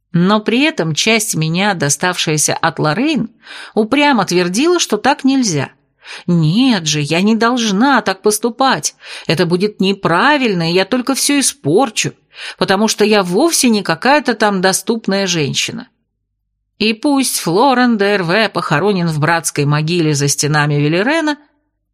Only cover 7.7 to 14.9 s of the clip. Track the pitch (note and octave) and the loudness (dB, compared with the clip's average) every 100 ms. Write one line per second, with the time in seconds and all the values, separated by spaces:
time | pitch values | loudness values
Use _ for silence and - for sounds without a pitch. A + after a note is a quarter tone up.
7.7 | F#3+ C#4 A#3+ F#3+ F#3+ G#3+ G#3 A#3+ A3+ C4+ | 2 2 2 0 -2 -2 0 -4 0 0
8.7 | F3+ - - - - - C3 E3 F3 G#3 | 0 -4 -10 -18 -10 -4 0 0 0 -2
9.7 | - F#3+ G3 E3 E3+ B3+ D4 A#3+ F3+ E3 | 0 -2 0 0 2 2 2 0 0 0
10.7 | F3+ F#3+ B3+ B3 C4 - C#4+ - - C#3 | 0 0 -2 -2 -2 0 0 0 -4 0
11.7 | F#3+ C4 - D3 - _ - - - F3+ | 2 2 -2 -8 -10 _ -18 -16 -4 -2
12.7 | F#3+ A3 - G#3 G#3 F3+ F#3+ E4+ E4 B3 | 0 0 0 2 2 2 0 0 2 2
13.7 | G#3+ F#3 D#3+ B3 D4 C#4+ A3+ G#3+ F#3+ F#3 | 0 -2 -2 2 2 0 0 0 2 0
14.7 | F#3 - | 0 -4